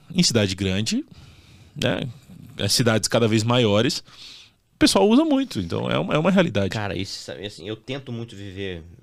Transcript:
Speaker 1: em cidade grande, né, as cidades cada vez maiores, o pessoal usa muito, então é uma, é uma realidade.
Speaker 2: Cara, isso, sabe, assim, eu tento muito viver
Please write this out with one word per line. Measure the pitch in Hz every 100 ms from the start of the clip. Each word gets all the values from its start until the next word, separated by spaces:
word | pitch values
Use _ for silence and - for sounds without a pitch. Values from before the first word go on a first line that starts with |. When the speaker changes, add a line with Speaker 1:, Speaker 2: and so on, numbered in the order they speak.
| -
Speaker 1:
em | -
cidade | 175 113 101 92
grande, | 95 95 113 226 - - - - - - - -
né, | 120 92 127 - - - - -
as | 101
cidades | - 117 110 -
cada | 120 113
vez | 110
maiores, | 110 123 113 101 123 - - - - - - _ _ -
o |
pessoal | - 202 196
usa | 233
muito, | 330 269 269 -
então | 85 107 120
é | 123
uma, | 180 143
é |
uma | 170
realidade. | 190 170 104 98
Speaker 2:
Cara, | 110 101 -
isso, | 95 - -
sabe, | 67 98
assim, | - 90
eu | 107
tento | - 135 131
muito | 117 117 98
viver | 98 92 98 87 85 85